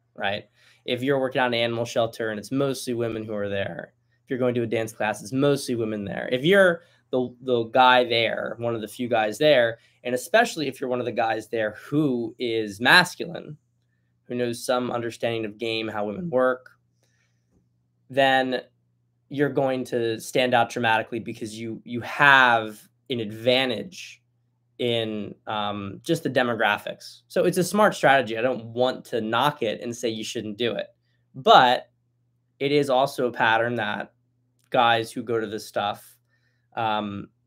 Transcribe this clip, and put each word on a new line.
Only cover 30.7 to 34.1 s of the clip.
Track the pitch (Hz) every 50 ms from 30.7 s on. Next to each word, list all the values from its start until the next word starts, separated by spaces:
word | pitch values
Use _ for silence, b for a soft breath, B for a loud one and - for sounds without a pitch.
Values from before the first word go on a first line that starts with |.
| -
it, | - - - _ _ _ _ _ _ _ _ -
but | 135 131 208 226 170 127 123 127 - - _ _ _ _ _ _ _ _ _ _ _ _ _ _ -
it | 139 139
is | 143 147 143 139
also | 127 127 135 135 - - 131
a | 120
pattern | 117 - 123 113 113 113 117 120 123
that | 117 107 104 104 104 - -